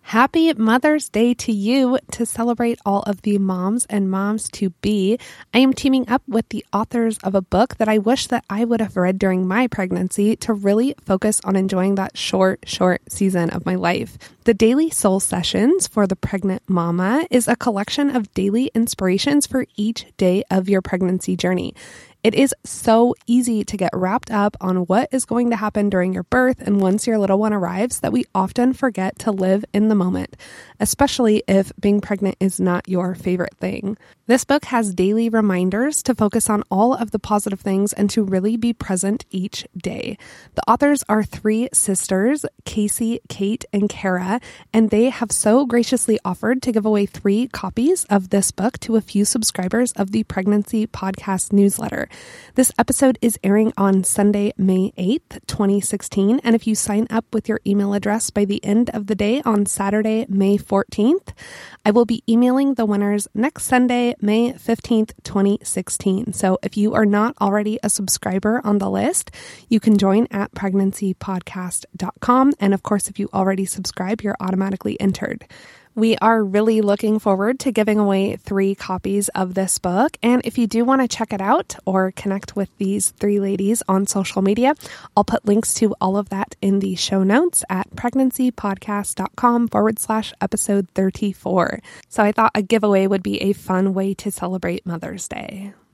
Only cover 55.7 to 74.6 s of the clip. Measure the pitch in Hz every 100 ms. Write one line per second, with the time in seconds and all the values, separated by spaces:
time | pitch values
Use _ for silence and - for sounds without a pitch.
55.7 | 202 196 202 - 202 196 262 240 226 220
56.7 | 214 - 208 233 226 - 220 - 208 -
57.7 | 202 202 202 208 220 - 214 202 202 202
58.7 | 214 240 226 202 208 208 262 269 208 202
59.7 | - 196 214 220 220 226 196 196 202 -
60.7 | 196 - - 220 370 - - - - -
61.7 | - 214 214 226 226 - 233 247 262 277
62.7 | 254 220 202 202 208 202 208 262 - -
63.7 | 254 247 247 240 - 208 220 240 262 -
64.7 | 233 - 220 220 - - 196 202 202 -
65.7 | - 180 - 196 190 233 - 190 185 196
66.7 | - 208 - 214 202 226 - 202 208 214
67.7 | 220 220 - 190 - 208 190 208 240 208
68.7 | 208 196 190 233 381 - - - - _
69.7 | 226 - 202 190 202 233 202 202 - 196
70.7 | 190 196 - 196 185 - 185 - 190 180
71.7 | - - - 185 - - 254 269 285 202
72.7 | 196 - 202 - - 202 196 190 190 190
73.7 | - 185 - 185 226 208 - 185 190